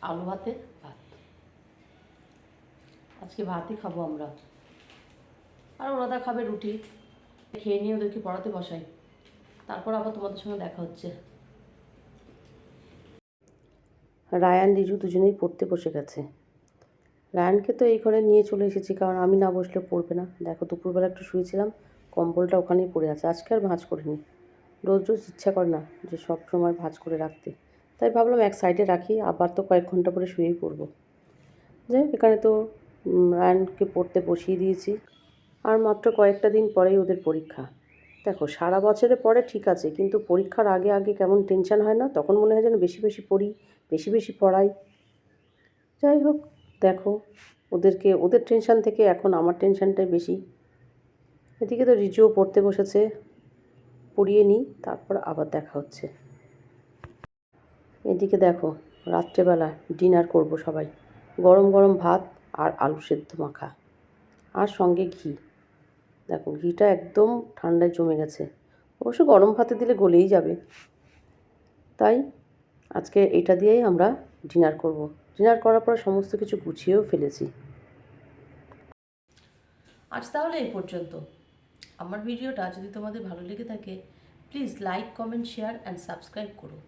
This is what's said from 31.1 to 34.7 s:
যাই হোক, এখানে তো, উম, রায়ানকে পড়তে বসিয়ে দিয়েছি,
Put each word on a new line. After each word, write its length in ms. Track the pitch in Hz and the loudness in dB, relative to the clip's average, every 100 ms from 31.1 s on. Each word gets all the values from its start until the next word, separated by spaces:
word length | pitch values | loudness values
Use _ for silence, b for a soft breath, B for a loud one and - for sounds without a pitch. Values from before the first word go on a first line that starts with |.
| _ _ b b b b b _ | _ _ b b b b b _
যাই 120 | 247 | 0
হোক, 100 | 294 285 | 2 4
এখানে 200 | 220 220 | 4 4
তো, 80 | 220 214 220 - _ _ - | 4 2 -2 -10 _ _ -2
উম, 200 | 180 180 175 | 2 4 4
রায়ানকে 460 | 180 185 185 - 190 | 2 2 0 -4 -4
পড়তে 240 | 180 180 185 170 | -2 -2 -2 -2
বসিয়ে 280 | 170 - 185 | -4 -2 -2
দিয়েছি, 300 | 190 | -2